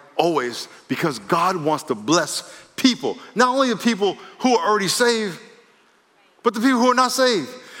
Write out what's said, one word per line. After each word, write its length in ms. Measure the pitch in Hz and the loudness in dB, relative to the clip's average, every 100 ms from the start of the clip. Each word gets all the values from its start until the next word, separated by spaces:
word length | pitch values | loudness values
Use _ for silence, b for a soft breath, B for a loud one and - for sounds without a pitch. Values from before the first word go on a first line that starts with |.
| - - | -8 -2
always, 520 | 165 151 123 113 - B - | 0 0 -2 -6 -14 B -8
because 300 | 131 165 117 | -4 -4 -4
God 380 | 98 170 180 190 | -4 -2 0 -2
wants 280 | 151 151 | -2 -4
to 100 | - | -4
bless 720 | 113 110 170 151 - - - - - | -6 0 0 0 -6 -12 -18 -18 0
people. 420 | 262 202 123 - B | 0 2 -4 -6 B
Not 200 | 202 254 | 2 2
only 140 | 262 262 | 4 0
the 80 | 214 | 0
people 380 | 240 208 202 156 B - | 0 0 0 -2 B -4
who 160 | 254 226 | 0 2
are 120 | 214 | 2
already 200 | 214 185 | 0 0
saved, 500 | - 240 226 208 151 - - _ _ _ _ _ _ _ _ | 0 0 0 -4 -8 -16 -20 _ _ _ _ _ _ _ _
but 120 | 233 | -4
the 60 | 214 | 0
people 180 | 262 247 | 2 4
who 120 | 254 | 4
are 40 | |
not 180 | 247 247 | 4 2
saved. 380 | 262 254 208 127 - B B | 2 2 2 -4 -10 B B